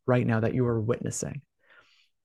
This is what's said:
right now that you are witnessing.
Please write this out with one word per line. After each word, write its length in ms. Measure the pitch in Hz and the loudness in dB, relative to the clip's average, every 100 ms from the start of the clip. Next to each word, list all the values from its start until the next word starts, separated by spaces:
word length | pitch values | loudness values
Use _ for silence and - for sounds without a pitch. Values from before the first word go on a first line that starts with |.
| - | 2
right 180 | 123 120 | 2 4
now 140 | 113 | 2
that 160 | 113 127 | 2 0
you 100 | 120 | 0
are 160 | 113 | 0
witnessing. 600 | 110 - - - - 143 - _ _ - _ _ _ _ | 0 -2 -4 -6 -8 -10 -14 _ _ -20 _ _ _ _